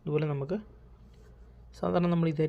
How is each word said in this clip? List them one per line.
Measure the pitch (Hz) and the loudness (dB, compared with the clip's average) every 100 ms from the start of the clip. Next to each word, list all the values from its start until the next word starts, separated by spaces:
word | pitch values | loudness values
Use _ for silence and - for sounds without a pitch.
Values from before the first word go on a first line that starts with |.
ഇതുപോലെ | - 147 156 | -4 -2 0
നമുക്ക് | 143 139 196 - - - - - - - - - - - - | -4 -4 -6 -8 -20 -20 -20 -20 -20 -20 -20 -20 -20 -20 -6
സാധാരണ | 175 180 170 | 0 2 2
നമ്മൾ | 170 165 | 2 2
ഇതേ | 151 | 2